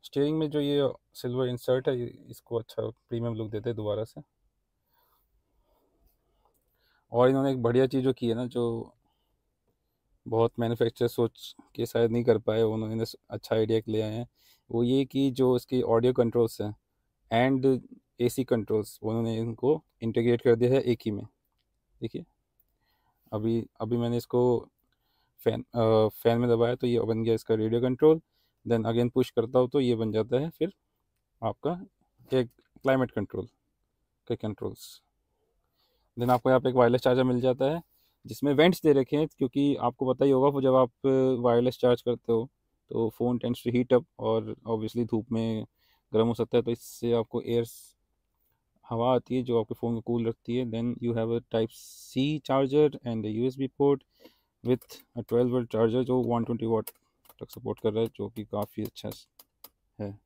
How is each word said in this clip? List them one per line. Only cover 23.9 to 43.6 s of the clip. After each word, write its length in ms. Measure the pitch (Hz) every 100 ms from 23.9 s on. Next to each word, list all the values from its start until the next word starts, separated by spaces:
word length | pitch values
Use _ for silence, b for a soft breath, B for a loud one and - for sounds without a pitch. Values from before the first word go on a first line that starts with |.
| 120
मैंने 200 | 120 120
इसको 240 | - 123 123 120 - _ _ _ _ _ _ _
fan, 220 | - 117
अ, 460 | - 120 113 110 110
fan 240 | - 120 117
में 100 | 123
दबाया 240 | 117 117
तो 120 | 123 127
ये 140 | 117
open 200 | 107 113
गया 100 | 113
इसका 200 | 113 -
radio 260 | 113 110 117
control, 400 | 123 127 156 160 _ _ _ _ -
then 200 | 117 113
again 240 | 117 120
पुश 180 | 131 127
करता 280 | - 117 127
हूँ 100 | 127
तो 120 | 147
ये 140 | 127 113
बन 160 | 110
जाता 280 | 107 110 127
है 80 | 156
फिर 220 | - 165 - _ _ _ _ _ _
आपका 380 | 113 104 143 90 98 _ _ _ -
एक 200 | 131 123 _ _ -
क्लाइमेट 280 | 143 131 127
कंट्रोल 360 | - 101 - 95 _ _ _ _ _ _ _ _
के 80 | 117
कंट्रोल्स। 640 | 107 104 101 - - - _ _ _ _ _ _ _ _ _ _ _ -
Then 140 | 120
आपको 200 | 123 -
यहाँ 100 | 131
पे 80 | 131
एक 60 |
wireless 260 | 127 120 123
charger 240 | - 127
मिल 160 | 131 123
जाता 320 | 131 127 135
है 80 | 165 - _ _ _
जिसमें 280 | 113 110 139
vents 280 | 139 165 175
दे 100 | 156
रखे 240 | 139 131 147
हैं, 120 | 156
क्योंकि 460 | _ 131 - 143 139
आपको 360 | 120 - 131
पता 120 | 127
ही 60 | 139
होगा 180 | 135 139
वो 140 | 139
जब 120 | 131 131
आप 300 | 127 _ 135 135 131 127
wireless 380 | 120 120 123 -
charge 240 | 127 120
करते 300 | - 117 -
हो 160 | 113 120 _ _ _ _
तो 180 | 113 113
phone 260 | - 120 123
tends 180 | 120 120